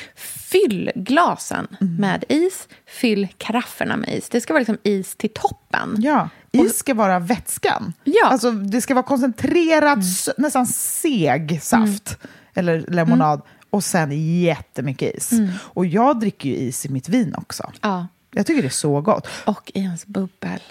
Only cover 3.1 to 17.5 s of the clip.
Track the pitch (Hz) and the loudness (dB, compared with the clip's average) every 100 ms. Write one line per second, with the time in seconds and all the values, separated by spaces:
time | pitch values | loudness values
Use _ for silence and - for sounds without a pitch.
3.1 | 202 196 - - 233 - - - - - | 2 -2 -6 -4 -4 -4 -6 -4 -4 -4
4.1 | 196 - 233 - 311 226 208 208 196 185 | -6 -4 -4 0 0 0 -2 0 -2 -4
5.1 | - 208 - - - _ - - 208 269 | -6 -6 -2 -4 -4 _ -4 -2 -2 2
6.1 | 262 160 - _ 247 359 - - 226 196 | 2 0 -8 _ 2 4 2 -2 2 2
7.1 | 180 175 220 - - 392 - 214 - 277 | 2 0 -2 -4 -2 -2 -2 -4 -6 0
8.1 | 415 - 254 240 214 196 233 - 254 254 | 4 4 4 0 -2 -2 -2 2 2 4
9.1 | 269 254 226 269 339 320 311 294 247 180 | 2 0 0 2 2 4 6 6 4 0
10.1 | 185 - - 294 254 240 - - - - | -2 -2 0 0 2 0 -2 -4 -2 0
11.1 | 240 143 139 151 160 - 233 214 202 - | 2 2 2 0 -4 2 2 2 0 -8
12.1 | - - - _ 196 175 165 - 175 165 | -14 -16 -20 _ -2 0 0 0 2 4
13.1 | 165 156 143 - _ _ 202 - 180 151 | 4 4 0 -4 _ _ -2 0 0 0
14.1 | 147 160 175 170 - - - 135 131 139 | -2 0 2 2 0 -6 -6 -6 -2 -4
15.1 | - - 233 196 185 - - 180 196 262 | -4 -2 0 0 -4 -6 -2 0 2 2
16.1 | 240 208 - 139 104 123 - 147 135 160 | 2 -2 -4 -4 -4 -4 -6 -6 -6 0
17.1 | 247 170 - - | 0 0 -4 -10